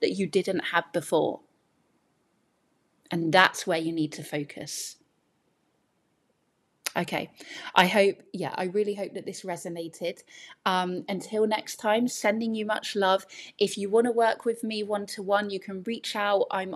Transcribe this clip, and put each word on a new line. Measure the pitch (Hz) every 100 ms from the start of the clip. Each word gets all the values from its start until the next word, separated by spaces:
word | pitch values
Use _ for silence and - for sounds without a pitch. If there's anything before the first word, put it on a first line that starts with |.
that | -
you | 190 185
didn't | 190 180 185 -
have | 170 170
before. | 180 147 160 - - - _ _ _ _ _ _ _ _ _ _ _ _ _ _ _ _
And | 175 160
that's | 185 185 - -
where | 165
you | 160
need | 165 151
to | -
focus. | 147 151 143 - 151 - - - _ _ _ _ _ _ _ _ _ _ _ _ _ _ _ _ _ _ - -
Okay, | 175 170 - _ - - -
I | - 180
hope, | 202 196 - -
yeah, | 180 156
I | -
really | 185 190 208
hope | 202 196
that | 196 -
this | -
resonated. | 190 170 180 170 165 - 170 185 - - - -
Um, | - 185 180 180 -
until | 196 - 214 214
next | 214 - -
time, | 220 214 247
sending | - 214 220 226
you | 220
much | 214 214 - 208
love. | 190 190 - - - -
If | 202 196
you | 196
wanna | 214 240
work | 233 226 - 240
with | 226
me | 220 214
one-to-one, | 208 208 202 - 190 202 208
you | 196
can | 185 190
reach | 185 226 - 214
out. | 202 202 -
I'm | 190 190